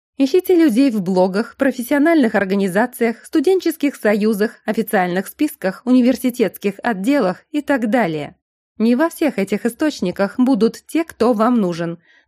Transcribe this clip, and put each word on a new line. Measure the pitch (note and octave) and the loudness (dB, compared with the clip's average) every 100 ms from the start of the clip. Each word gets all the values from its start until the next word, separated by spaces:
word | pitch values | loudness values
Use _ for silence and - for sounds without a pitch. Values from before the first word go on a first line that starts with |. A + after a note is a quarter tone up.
| _ - | _ -2
Ищите | C4+ F#4 F4+ F4+ | 0 0 2 4
людей | D#4+ G#3+ C#4 | 4 4 2
в | A3 | 0
блогах, | F3+ F#3 F#3 F#3+ A#3 - | 0 2 2 0 -6 -2
профессиональных | C#4 B3+ A#3 C#4+ D#4 E4 A3+ G3+ | -2 -2 -2 2 2 4 2 0
организациях, | G3 G3+ G3 F3+ B3 - A#3 A3+ - | 0 0 0 0 -2 -2 -4 -4 -4
студенческих | D#4+ D4 F#4+ E4 - C#4 - | -2 2 0 0 -2 -4 -2
союзах, | G#3+ G#3 G#3+ G#3 A3 - - | 0 2 0 0 -2 -4 -6
официальных | G#3+ G#3 G#3 F3+ F3 G3 | -4 -2 0 0 -2 -6
списках, | - D4+ - F#3+ F#3+ A#3+ | -4 -4 -4 -8 -6 2
университетских | B3+ A#3+ B3+ B3+ A#3+ F3+ - - G3 | 4 4 0 -2 -2 -2 -2 -6 -4
отделах | A#3+ F#3 G3+ C#4+ F#3+ F3+ _ | -6 -4 0 0 0 -4 _
и | D4+ | -6
так | C#4+ C#4 A3 | -2 -2 0
далее. | A#3+ F3+ D3+ C#3 - _ _ _ - | 0 0 -4 -10 -16 _ _ _ -2
Не | A3 B3 | 0 2
во | E4 | 0
всех | - D#4 G#3+ | 0 -2 -2
этих | G3+ G#3 A#3 | -4 -2 -4
источниках | A#3+ D4+ - F3+ F3 G3 - | -2 -4 -2 -6 -2 -4 0
будут | B3+ B3 A3+ - - | 0 2 0 -2 -6
те, | D4+ E4 | -6 -4
кто | - A#3 | -2 0
вам | G#3+ A3 A#3+ | 2 0 0
нужен, | F#3 E3 E3+ E3+ _ _ | -2 -4 -8 -8 _ _